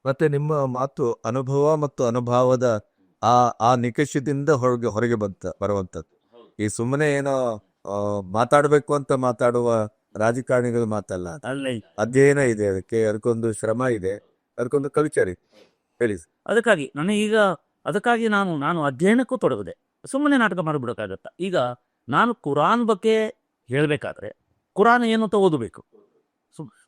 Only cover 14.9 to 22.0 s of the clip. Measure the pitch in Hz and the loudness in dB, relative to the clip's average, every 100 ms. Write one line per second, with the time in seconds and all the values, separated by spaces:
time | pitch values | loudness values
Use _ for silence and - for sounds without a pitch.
14.9 | 151 151 - 95 87 _ _ _ _ _ | -2 -2 0 -2 -4 _ _ _ _ _
15.9 | - 120 92 - _ - 214 226 180 135 | -4 -2 -2 -10 _ -2 0 2 0 0
16.9 | 143 180 208 214 220 196 156 _ _ - | -4 -2 0 0 2 2 0 _ _ -6
17.9 | 190 240 233 226 202 190 156 147 170 143 | -2 0 0 0 0 0 -2 -2 -2 -2
18.9 | 131 190 233 254 254 151 107 98 - _ | 0 2 2 0 -2 -2 -2 -8 -14 _
19.9 | _ - 269 294 269 214 180 156 147 120 | _ -8 -2 0 2 0 -2 -4 -4 -4
20.9 | 110 104 95 - - 190 170 123 123 _ | -6 -8 -10 -16 -10 -4 -2 -2 -6 _
21.9 | _ | _